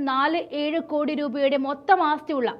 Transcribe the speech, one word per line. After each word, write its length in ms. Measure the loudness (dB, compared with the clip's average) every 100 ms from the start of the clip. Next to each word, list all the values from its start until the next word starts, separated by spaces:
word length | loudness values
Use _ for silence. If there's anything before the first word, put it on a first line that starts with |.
| -2
നാല് 300 | 0 2 0 -2 -4
ഏഴ് 180 | -2 -2 -2
കോടി 220 | -2 0 -2
രൂപയുടെ 380 | -4 0 0 2 -2
മൊത്തം 340 | -4 4 4 4
ആസ്തിയുള്ള 400 | 0 -2 -2 -2